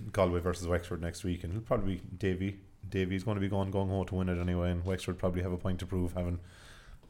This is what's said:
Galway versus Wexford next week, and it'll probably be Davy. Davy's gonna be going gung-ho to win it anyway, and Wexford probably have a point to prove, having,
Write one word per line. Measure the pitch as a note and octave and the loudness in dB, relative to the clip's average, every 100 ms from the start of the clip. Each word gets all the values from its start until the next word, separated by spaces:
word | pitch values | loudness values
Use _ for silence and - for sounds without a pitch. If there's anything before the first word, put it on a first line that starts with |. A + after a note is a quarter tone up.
| A2 | -2
Galway | - F#2 F2 | 4 4 4
versus | F2+ F2 E2+ | 0 0 2
Wexford | F2 - E2+ | 0 0 -4
next | E2+ E2 F#2 | -4 -4 -2
week, | F2 | -2
and | E2+ | -2
it'll | G#2 A2+ | -4 0
probably | B2 F#2+ F2 | 0 2 -2
be | - F2+ | -4 -2
Davy. | G2 F2+ F#2+ G2 - - F#2 | 0 2 -2 -4 -12 -16 -4
Davy's | G2 F#2 F#2+ A2 | 0 2 0 0
gonna | G#2 | 0
be | F#2+ | 2
going | G2 F#2+ | 2 2
gung-ho | G2 F#2+ G2 F2 | 2 2 2 0
to | F#2 | 0
win | F#2 | 2
it | F2 | 2
anyway, | F2 F2+ F2 | 2 2 2
and | F2 F2 | 0 0
Wexford | F#2 - F2+ | -2 -2 0
probably | F#2+ F2+ | 0 0
have | F#2 | 0
a | F2+ | -2
point | G2 F#2 | 0 -2
to | F2+ | 0
prove, | F#2 F2 | 0 0
having, | F2+ F2 F2 - - - - - - - | 0 -2 -2 -6 -18 -20 -20 -20 -20 -10